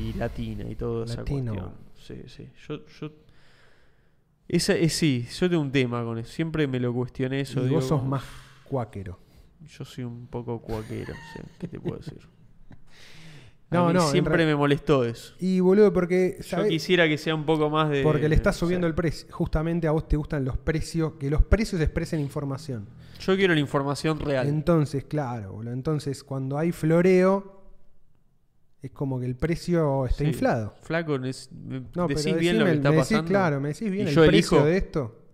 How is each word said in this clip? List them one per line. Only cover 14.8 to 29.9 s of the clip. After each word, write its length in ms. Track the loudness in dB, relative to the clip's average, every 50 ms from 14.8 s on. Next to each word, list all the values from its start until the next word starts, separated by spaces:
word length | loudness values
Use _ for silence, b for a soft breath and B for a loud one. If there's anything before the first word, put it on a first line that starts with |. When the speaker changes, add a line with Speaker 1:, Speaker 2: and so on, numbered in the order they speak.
| 2 2 2 2 2
Speaker 1:
eso. 300 | 0 -4 -8 -14 -18 -12 -6
Speaker 2:
Y 200 | -2 0 2 4
boludo, 320 | 4 6 6 8 6 6
porque, 440 | 6 2 0 2 2 0 0 0 -2 -6
Speaker 1:
Yo 40 |
Speaker 2:
¿sabés? 280 | -8 -6 -4 -2 0 0
Speaker 1:
quisiera 360 | 0 0 2 2 4 4 4
que 120 | 4 2 0
sea 160 | -2 -4 -4
un 100 | -2 0
poco 240 | 0 2 2 2 2
más 220 | 2 2 2 2
de 120 | 2 2
Speaker 2:
Porque 240 | 2 2 2 2 2
le 80 | 4 4
estás 220 | 4 4 2 0
subiendo 300 | 0 0 0 0 0 0
Speaker 1:
sí. 20 | 0
Speaker 2:
el 60 | 0
precio. 340 | 0 -2 -2 -2 -4 -12 -16
Justamente 560 | -8 -6 -6 -2 -2 -2 0 0 -2 0 0
a 40 | 0
vos 180 | 0 0 0 0
te 80 | -2
gustan 260 | -2 0 -4 -4 -4
los 140 | -4 -2 -4
precios, 560 | -4 -4 -2 -2 -2 -4 -4 -2 -2 -2 -2 -4 -6
que 80 | -4 -2
los 140 | 2 2
precios 360 | 4 4 4 2 2 0 0 0
expresen 360 | 0 0 0 -2 -4 -2 -2 -4
información. 680 | -4 -4 -4 -6 -6 -4 -6 -8 -8 -8 -8 -8 -10 -12 -16 B B B B B
Speaker 1:
Yo 160 | 0 0 2
quiero 160 | 4 4 4
la 80 | 4 4
información 600 | 2 2 0 0 0 0 -2 -2 0 -2 -2 -2
real. 280 | -2 -2 0 0 0 0
Speaker 2:
Entonces, 560 | 0 0 2 4 4 4 2 0 -2 -8 -6
claro, 480 | -4 -6 -4 -4 -4 -6 -8 -8 -10
boludo. 220 | -12 -10 -10 -8 -8
Entonces, 500 | -6 -2 -2 -2 -2 -4 -6 -8 -8 -10
cuando 320 | -8 -8 -6 -4 -4 -4
hay 160 | -2 -2 -2
floreo, 880 | -2 0 2 4 4 6 6 6 6 6 6 4 4 2 -2 -8 -18 -20 -20 -20 -20 -20 -20 -20 -20 -20 -20 -20 -20 _ _ _ _ _ _ _ _ _ _ _ _ _
es 100 | -16 -16
como 300 | -8 -6 -6 -4 -4 -4
que 60 | -4
el 100 | -6 -4
precio 720 | -4 -2 -2 -2 -4 -2 0 2 2 2 2